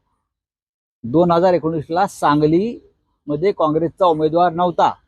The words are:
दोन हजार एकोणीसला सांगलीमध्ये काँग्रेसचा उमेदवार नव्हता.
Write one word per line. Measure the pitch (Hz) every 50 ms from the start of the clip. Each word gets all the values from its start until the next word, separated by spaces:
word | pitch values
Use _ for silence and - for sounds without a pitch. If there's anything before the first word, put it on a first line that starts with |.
| _ _ _ _ _ _ _ _ _ _ _ _ _ _ _ _ _ _ _ _ -
दोन | 113 127 160 180 175
हजार | 170 170 180 185 180
एकोणीसला | 160 156 160 165 156 135 - 160 175 202 185
सांगलीमध्ये | - - 175 151 143 151 151 151 160 175 202 233 247 330 - _ _ _ _ _ _ _ _ 143 147 147 170 208
काँग्रेसचा | 196 - 170 151 151 160 170 156 - _ 190
उमेदवार | 175 160 156 156 156 151 170 180 180 160
नव्हता. | 170 180 180 165 - 180 131 92 - _